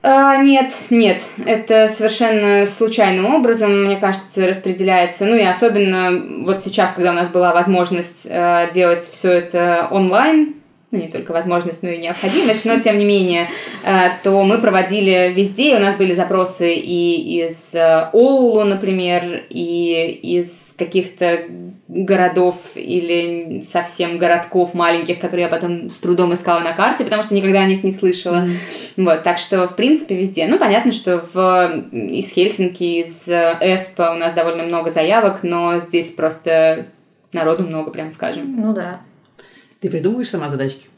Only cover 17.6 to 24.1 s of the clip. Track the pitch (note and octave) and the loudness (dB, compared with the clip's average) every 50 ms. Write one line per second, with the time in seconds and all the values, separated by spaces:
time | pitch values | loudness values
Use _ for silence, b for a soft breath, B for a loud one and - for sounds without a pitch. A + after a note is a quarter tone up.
17.6 | - - - E3+ E3 E3 E3 D#3+ D#3+ - - A3 A#3+ C4+ C#4 C4+ B3+ A#3+ A3 G#3+ | -12 -8 -2 2 4 4 4 4 2 2 4 4 6 6 6 4 4 4 4 2
18.6 | G#3+ G3+ G3 F#3+ G3 G3 F#3+ F#3 F3+ F3 F3 F3 F3 F3 E3+ - - - - - | 2 2 0 -2 -2 -2 -2 0 0 0 0 -2 -2 -4 -8 -10 -12 -10 -8 -8
19.6 | F3 E3+ E3+ E3+ E3+ E3+ E3+ E3 E3 E3 - - - E3+ F3 F3 F3 F3 - - | -6 -4 -4 -2 -2 0 0 0 -2 -4 -6 -8 -6 -2 -2 -2 -2 -4 -8 -14
20.6 | - - - - F3+ E3+ - F#3+ F3 F3+ - - F3+ F3 E3+ E3 E3+ E3+ F3 F3 | -14 -16 -8 -8 -8 -2 -2 -2 -2 -4 -6 -2 0 0 0 -2 -4 -10 -14 -16
21.6 | F3 F3 F#3+ - _ - E3 F3 F#3+ F#3+ G3 F#3 F3+ F3+ F3+ F#3 F3+ F3+ F3 - | -16 -16 -18 -20 _ -10 -6 -6 0 0 2 2 2 2 2 2 2 2 0 -2
22.6 | - - - - - - - F3+ E3+ E3+ E3+ E3+ E3+ E3+ E3+ E3+ E3+ E3 - - | -14 -16 -14 -14 -8 -4 -4 -2 -2 0 -2 -2 -2 -2 -6 -6 -8 -8 -10 -10
23.6 | D3+ - - F3+ E3+ - - - F3+ E3+ | -10 -4 -4 -4 -4 -4 -6 -6 -6 -4